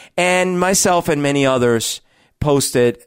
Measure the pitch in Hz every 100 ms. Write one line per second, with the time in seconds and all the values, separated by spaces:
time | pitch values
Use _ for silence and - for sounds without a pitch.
0 | - - 180 180 185 180 180 196 202 175
1 | 170 147 143 143 135 131 120 117 - -
2 | _ _ _ - 151 139 - 131 120 120